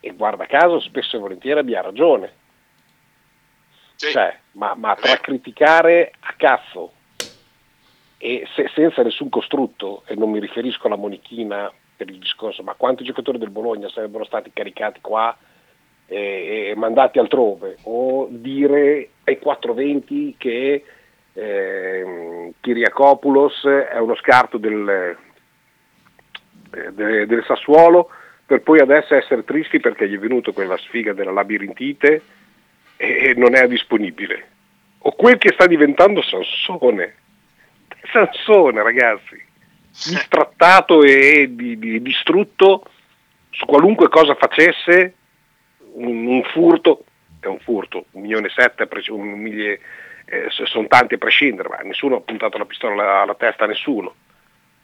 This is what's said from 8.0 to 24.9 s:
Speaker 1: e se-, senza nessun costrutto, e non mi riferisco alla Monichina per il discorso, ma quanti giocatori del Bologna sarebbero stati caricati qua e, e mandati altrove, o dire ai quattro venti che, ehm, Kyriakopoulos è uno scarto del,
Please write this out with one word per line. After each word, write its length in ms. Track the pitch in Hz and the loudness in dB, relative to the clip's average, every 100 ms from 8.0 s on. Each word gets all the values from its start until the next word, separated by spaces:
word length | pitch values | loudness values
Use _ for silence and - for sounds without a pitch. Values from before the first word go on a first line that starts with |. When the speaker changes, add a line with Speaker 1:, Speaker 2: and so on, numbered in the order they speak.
| _ _ | _ _
Speaker 1:
e 300 | 120 123 - - | -10 -10 -10 -6
se-, 140 | 135 | -6
senza 300 | - 160 147 | 0 0 2
nessun 260 | 120 - 139 | -2 -2 -6
costrutto, 760 | 120 - 143 123 _ 98 101 - | -6 -4 -6 -6 _ -12 -12 -14
e 80 | 107 | -4
non 160 | 110 | -4
mi 80 | 107 | -4
riferisco 480 | 101 120 127 117 117 | -8 -8 -8 -6 -6
alla 80 | 104 | -6
Monichina 760 | 104 98 _ 117 107 101 101 _ _ _ | -8 -12 _ -12 -10 -8 -10 _ _ _
per 140 | 95 | -18
il 80 | 92 | -12
discorso, 440 | 92 - 110 - | -12 -10 -12 -12
ma 100 | 95 | -14
quanti 300 | - 123 127 | -4 -4 -4
giocatori 340 | 127 120 123 123 | -8 -10 -8 -8
del 120 | 110 | -8
Bologna 380 | 101 117 107 101 | -8 -8 -8 -10
sarebbero 340 | - 107 107 104 | -12 -12 -12 -10
stati 240 | 110 107 | -10 -10
caricati 480 | - 101 - 107 - | -12 -12 -10 -10 -10
qua 360 | - 107 113 - _ _ _ _ _ _ _ | -8 -4 -4 -6 _ _ _ _ _ _ _
e, 640 | 95 101 98 87 110 101 | -10 -8 -8 -8 -8 -8
e 60 | 107 | -6
mandati 440 | 113 135 131 - | -2 0 2 0
altrove, 580 | 139 135 113 95 95 - | 0 0 0 -2 -12 -14
o 440 | 110 117 131 131 131 | -10 -6 -4 -4 -6
dire 800 | 120 123 139 139 147 143 147 117 _ - | -10 -10 -2 0 2 2 0 -6 _ -6
ai 140 | 135 | -4
quattro 340 | 147 139 120 | -4 -6 -6
venti 600 | 117 143 143 - 143 147 - | -4 -4 -4 -6 -8 -8 -8
che, 460 | 127 117 135 143 _ _ _ _ _ | -8 -4 -4 -4 _ _ _ _ _
ehm, 1160 | 95 107 98 95 95 92 92 92 87 85 85 85 - | -14 -8 -6 -6 -8 -8 -8 -8 -12 -14 -14 -16 -12
Kyriakopoulos 1000 | 123 117 113 - 139 135 143 135 143 - 143 | -6 -2 -2 4 4 4 2 2 2 0 0
è 320 | 139 135 117 | 0 -2 -4
uno 180 | 113 113 | -4 -2
scarto 420 | - 127 117 113 | 4 4 4 -4
del, 600 | 107 107 101 | -4 -4 -2